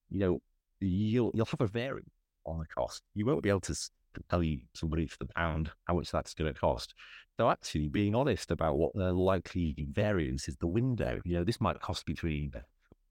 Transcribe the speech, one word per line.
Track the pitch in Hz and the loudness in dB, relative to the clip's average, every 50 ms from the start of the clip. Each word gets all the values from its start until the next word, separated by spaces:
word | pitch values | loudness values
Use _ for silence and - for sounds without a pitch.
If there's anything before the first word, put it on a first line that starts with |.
| _ - | _ -6
you | - 98 | -2 0
know, | 101 90 85 - - _ _ _ _ _ _ - | 2 2 2 0 -2 _ _ _ _ _ _ -2
you'll, | 98 95 90 98 107 107 110 123 117 104 - | 0 0 2 2 2 2 2 2 2 2 2
you'll | 107 113 | 0 0
have | - - 156 | 0 0 0
a | 135 | 0
variance | 101 101 120 120 139 - - - - - _ _ _ _ _ - | 0 0 -2 -4 -4 -6 -8 -10 -14 -20 _ _ _ _ _ -10
on | - 80 80 | -6 -6 -6
the | 80 | -6
cost. | - - - 62 57 - - - _ - | -6 -4 -4 -4 -4 -4 -8 -16 _ -6
You | 101 104 | -2 0
won't | 120 156 - - | 2 2 2 2
be | 101 | 2
able | 101 95 | 2 2
to | - - 76 | 2 -2 -4
s-, | - - - - _ _ _ - | -4 -6 -8 -12 _ _ _ -16
to | - - - | -16 -6 -2
tell | - 87 85 | 0 2 2
you | 80 76 67 - - - | 2 0 -2 -6 -10 -10
somebody | - - 80 76 80 82 | -6 -4 -2 0 0 -2
for | 76 - - | -2 -4 -8
the | 69 | -10
pound | 67 - 82 85 82 78 80 78 78 - - _ | -8 -4 -2 -2 0 0 0 -2 -4 -6 -8 _
how | - 87 | -2 -2
much | 87 69 - | -2 -2 -2
that's | - 80 - - - | -2 -4 -4 -4 -4
gonna | - 80 78 69 | -2 -2 -2 -2
cost. | - - 80 67 62 - - - - - - - - - _ _ - | 0 0 0 2 0 -4 -10 -14 -18 -20 -20 -20 -20 -20 _ _ 2
So | 113 127 | 2 2
actually | - - - - - 76 76 76 | 2 2 -2 -4 -2 -2 0 0
being | 69 104 101 101 104 | 2 2 2 4 4
honest | 120 139 151 107 - - - | 2 2 2 0 0 -2 -2
about | 85 76 80 80 71 71 | -2 0 2 2 2 2
what | 82 71 - | 2 2 2
the | 101 92 92 90 | 0 0 2 2
likely | 92 92 92 95 90 - - - 92 87 80 69 73 73 71 73 | 4 4 4 4 2 0 -2 -2 0 0 0 0 -2 -4 -4 0
variance | - 110 104 104 90 78 65 65 69 - - | 0 2 2 2 2 2 0 0 -2 -4 -6
is, | 71 | -6
the | - - | -4 -2
window, | 85 87 113 123 131 123 104 - 62 58 - - | 0 2 2 2 2 0 0 0 -2 -2 -2 -2
you | 87 87 | 0 0
know, | 87 85 | 2 2
this | 95 120 - | 0 0 2
might | - 92 78 - | 0 0 0 0
cost | - - 87 - - | -4 -6 -6 -4 -4
between | - 78 - - 82 76 73 73 71 - 57 - - _ _ _ _ - - _ _ | -4 -4 -2 -2 -2 0 0 -2 -4 -6 -8 -12 -16 _ _ _ _ -20 -20 _ _